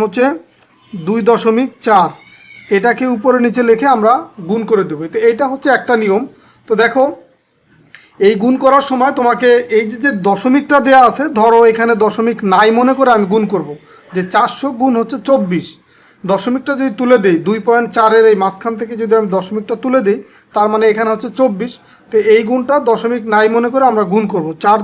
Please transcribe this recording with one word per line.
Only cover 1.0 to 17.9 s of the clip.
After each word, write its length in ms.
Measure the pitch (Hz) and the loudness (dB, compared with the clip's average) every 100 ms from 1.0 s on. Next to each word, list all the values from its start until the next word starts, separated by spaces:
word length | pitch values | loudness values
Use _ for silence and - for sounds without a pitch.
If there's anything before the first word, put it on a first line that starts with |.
| 156 226 | -4 -2
দশমিক 480 | 208 226 226 226 262 - - | 2 2 2 0 -2 -4 0
চার, 220 | 196 160 - - - - - - 202 | 2 2 -4 -20 -20 -20 -20 -4 0
এটাকে 280 | 240 233 254 240 | 0 0 -2 -2
উপরে 220 | 254 247 240 | 0 2 0
নিচে 160 | 226 240 | 0 2
লিখে 180 | 226 277 247 | 2 2 2
আমরা 180 | 214 262 - - 170 | 2 0 -2 -16 -6
গুণ 120 | 220 220 | -4 0
করে 140 | 214 165 | -2 -2
দেবো। 120 | 151 160 | -6 -8
তো 40 | 185 226 | -2 0
এটা 140 | 226 277 | 0 -2
হচ্ছে 180 | 269 285 247 | -2 0 -2
একটা 160 | 247 240 | 0 -2
নিয়ম। 220 | 214 190 277 - _ _ _ | 0 -2 -4 -14 _ _ _
তো 60 | 214 | 0
দেখো 200 | 226 247 269 339 _ _ _ _ _ _ _ - _ _ 196 | 0 2 -2 -2 _ _ _ _ _ _ _ -20 _ _ 0
এই 60 | 214 | 2
গুণ 120 | 233 262 | 0 2
করার 220 | 262 277 269 | 2 2 0
সময় 220 | 262 254 285 | 0 0 0
তোমাকে 300 | 240 233 247 240 240 220 | 0 2 2 2 2 -2
এই 80 | 220 | -2
যে, 80 | 240 | -2
যে 80 | 277 208 185 | -4 -2 -2
দশমিকটা 500 | 196 254 269 285 285 262 | -2 0 0 2 0 4
দেয়া 140 | 262 247 | 4 4
আছে, 140 | - 294 247 | 2 -4 0
ধরো 200 | 226 233 233 | 2 6 4
এখানে 220 | 226 233 220 | 2 0 0
দশমিক 420 | 214 208 226 226 202 | 0 0 -4 -2 0
নাই 160 | 185 214 226 | 2 4 4
মনে 140 | 247 262 | 2 2
করে 120 | 262 226 | 2 2
আমি 80 | 190 | 2
গুণ 100 | 220 214 | 0 0
করব, 160 | 196 147 147 _ - _ 180 | -4 -6 -12 _ -20 _ -8
যে 60 | 180 | -2
চারশো 340 | 208 202 - 277 240 | -2 -2 -4 -8 -2
গুণ 120 | 262 233 | 0 0
হচ্ছে 160 | 226 277 - | -2 -6 0
চব্বিশ। 380 | 269 190 180 143 - _ _ _ _ 175 | 0 0 -4 -6 -18 _ _ _ _ -4
দশমিকটা 420 | 196 247 254 262 277 | -4 -2 -4 -4 -4
যদি 120 | 269 202 | -4 -2
তুলে 180 | 247 247 196 | 0 2 2
দেই, 120 | 165 151 | 0 -2
দুই 120 | 220 214 | -4 0
পয়েন্ট 200 | 233 240 | 0 0